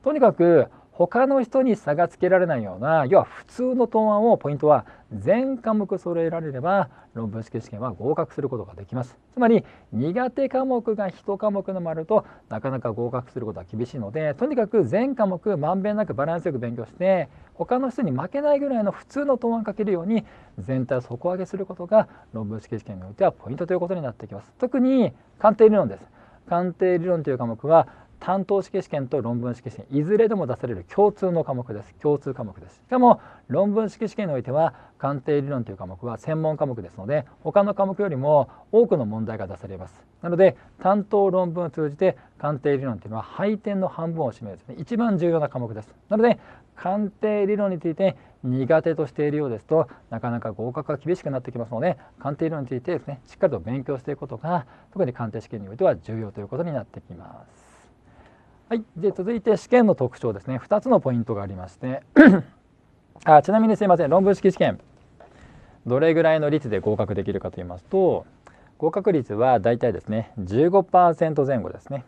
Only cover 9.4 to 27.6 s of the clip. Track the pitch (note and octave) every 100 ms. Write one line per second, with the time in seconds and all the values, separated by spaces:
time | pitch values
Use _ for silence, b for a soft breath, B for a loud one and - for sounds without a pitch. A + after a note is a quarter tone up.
9.4 | A#3 A3+ B B B G#2+ C#3+ G3 B3+ B3+
10.4 | C4+ C4 C4 B3 A#3 G#3+ G3 - - G3
11.4 | G#3+ G3 F#3+ F#3+ E3+ D#3+ E3 G#3+ B B
12.4 | _ A2 C3 C3 A#2+ G#2+ A#2+ B2 B2 C3
13.4 | G#2+ F2+ F2 G#2+ A#2+ C#3 G2+ C#3+ D3+ C3
14.4 | C4 B3+ G#3 A3+ B2+ F3+ C4+ C4 G3+ F3+
15.4 | G#3+ F3+ D3 F#3+ G3+ G#3 G#3 B2 D3 E3+
16.4 | E3+ C3+ A#2+ A#2+ A2+ - F#3 F#3 C#3+ b
17.4 | b - E3+ B3 C4+ C4 G#3 C3 D#3 C#4
18.4 | D4 C#4+ C#4+ A#3+ G3+ - - C4+ C#4+ B3
19.4 | A#3 A3+ G#3+ G3 G#3+ F3+ F3 A3+ B B
20.4 | B - F#2+ C3 B2 B2+ B2 A#2+ F3 F#3
21.4 | F3+ G3 F#3+ F3+ F3 A3 A3 B B A2+
22.4 | G#2 A2 - A2 - F#2+ F#2 A2 F#3 -
23.4 | - C#3+ E3+ F3+ F3 F#3 C3+ - G#2+ G2+
24.4 | - _ B3 C4+ B3+ C4+ G#3 b b _
25.4 | G#3+ G#3+ A3 G#3+ C3+ F#2+ - b b b
26.4 | - F3 F3+ E3+ F#3 F3+ F3+ E3+ D3 B2+
27.4 | A#2 A2+